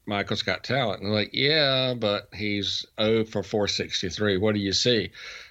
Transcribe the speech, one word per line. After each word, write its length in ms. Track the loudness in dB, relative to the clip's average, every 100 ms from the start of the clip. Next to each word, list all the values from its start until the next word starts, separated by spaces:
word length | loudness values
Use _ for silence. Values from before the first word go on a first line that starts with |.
| -6
Michael's 340 | -4 -2 -4
got 240 | -4 -4
talent." 380 | -2 -2 -2 -2
And 80 | 0
they're 80 | 0
like, 160 | 0
"Yeah, 580 | 0 2 4 2 2 0
but 380 | 0 0 0 -4
he's 520 | -6 -2 -2 -2 -4 -6 0
oh 280 | 2 2
for 180 | 2 -2
four 260 | -2 0 0
sixty-three. 680 | 0 -4 -4 -4 0 2 2
What 160 | 2
do 60 | 2
you 120 | 0
see?" 380 | 2 2 2 0 -8 -16 -16 -18